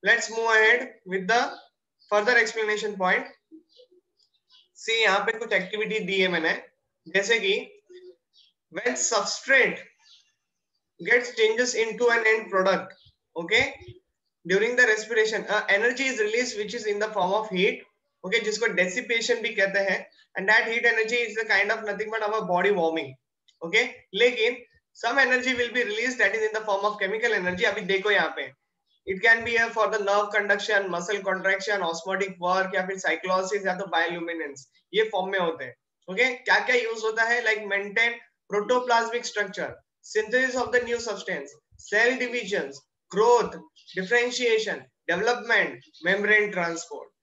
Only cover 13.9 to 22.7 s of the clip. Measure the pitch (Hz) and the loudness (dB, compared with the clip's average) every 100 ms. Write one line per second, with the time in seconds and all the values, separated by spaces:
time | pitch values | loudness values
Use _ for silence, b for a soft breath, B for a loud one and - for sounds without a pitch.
13.9 | - _ _ _ _ 175 190 226 247 226 | -20 _ _ _ _ -2 0 2 4 4
14.9 | 214 214 226 214 214 - 208 - 202 233 | 2 0 0 2 0 -2 -2 2 2 2
15.9 | 247 269 247 208 226 247 202 202 233 214 | 0 -2 0 0 0 -2 -4 -6 -6 -4
16.9 | 202 214 208 180 208 214 185 202 247 - | -2 -2 0 2 0 0 0 0 0 -12
17.9 | _ _ _ 180 226 214 202 226 180 185 | _ _ _ -4 -2 -2 -2 -2 0 0
18.9 | 233 - 233 226 226 220 226 196 196 196 | -2 -4 -4 0 -2 -2 -2 0 0 0
19.9 | 202 - b b - 190 220 233 233 233 | -2 -6 b b -6 2 2 2 0 2
20.9 | 226 220 240 233 208 214 196 202 220 214 | 2 0 -2 -2 -4 0 0 2 -2 -4
21.9 | 196 220 220 208 220 180 175 190 | -6 -4 -4 -2 -2 0 0 2